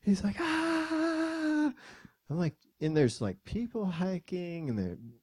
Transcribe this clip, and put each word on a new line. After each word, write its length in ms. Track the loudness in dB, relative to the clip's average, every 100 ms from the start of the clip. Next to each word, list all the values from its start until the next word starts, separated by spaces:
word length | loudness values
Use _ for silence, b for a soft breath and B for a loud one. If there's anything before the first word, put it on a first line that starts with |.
He's 200 | 4 2
like, 120 | 2 -2
Ah! 1300 | 0 0 2 0 0 0 0 0 -2 -2 0 2 2 0 B B B B _
I'm 80 | -2
like, 180 | -2 -4 _ _
and 160 | 0 4
there's, 240 | 4 4
like, 240 | -4 -4
people 420 | -6 -4 -4 -2 -2
hiking, 800 | 0 -2 -2 -4 -6 -6 -6 -4
and 80 | -2
they're 200 | -2 -4 -12 -20